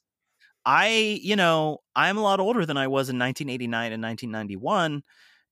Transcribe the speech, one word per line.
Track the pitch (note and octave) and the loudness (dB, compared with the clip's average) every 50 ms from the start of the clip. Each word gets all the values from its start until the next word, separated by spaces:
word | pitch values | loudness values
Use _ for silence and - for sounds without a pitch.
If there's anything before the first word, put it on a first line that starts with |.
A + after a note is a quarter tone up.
| - _ _ _ _ _ _ _ _ _ _ _ _ | -12 _ _ _ _ _ _ _ _ _ _ _ _
I, | B2 C#3 D#3+ F#3+ A3 A3+ A3 A3 G#3+ G#3+ F#3 | 2 4 4 4 4 4 2 2 2 0 -2
you | - F3+ G#3+ | -2 0 2
know, | G3+ F3+ E3+ E3 D#3+ D#3 D#3 D3 - - _ _ | 4 4 4 4 4 2 0 -2 -6 -10 _ _
I'm | B2+ D3+ F3 G3 A3 | 0 2 2 2 2
a | G#3+ | 2
lot | G3+ G3 F#3+ | 2 2 2
older | F#3+ G#3 A#3+ A#3 E3+ | 2 0 0 0 0
than | D#3 C#3+ C#3 | 0 0 -2
I | C3+ C3 | -2 0
was | C3+ C3+ C3 C3 | 0 0 0 0
in | B2+ B2 | -2 -2
nineteen | B2 C3 C3 - D3+ C3+ | -2 -2 -2 -4 -6 -8
eighty-nine | B2 B2+ B2 A#2 A#2 A2+ A#2 A#2 A2 | -6 -6 -6 -4 -4 -4 -4 -4 -6
and | A2 | -6
nineteen | A2+ A2+ A2+ G#2+ - A#2 | -6 -8 -8 -8 -10 -8
ninety-one, | G#2+ A2 G#2+ G2+ G2 F#2+ A#2 D#3 G#3+ G3 E3+ D#3 D3 C#3+ - _ _ _ - - _ _ _ _ | -8 -8 -8 -8 -8 -8 -4 -2 0 0 0 0 -2 -6 -8 _ _ _ -20 -20 _ _ _ _